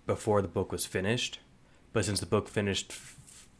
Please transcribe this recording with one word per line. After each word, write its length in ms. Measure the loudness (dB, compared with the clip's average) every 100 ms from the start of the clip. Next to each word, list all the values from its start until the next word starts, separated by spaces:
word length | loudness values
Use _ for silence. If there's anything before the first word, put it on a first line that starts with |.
| -4
before 360 | -2 4 4
the 60 | 4
book 220 | 0 -2
was 120 | -2 -2
finished. 540 | 0 0 0 -2 -6 -16 -20 -20 -20 -4
But 100 | 0 2
since 140 | 0
the 60 | 2
book 220 | 2 2
finished 380 | 0 0 0 -4
f-, 260 | -12 -16 -18 -20 -20 -20 -4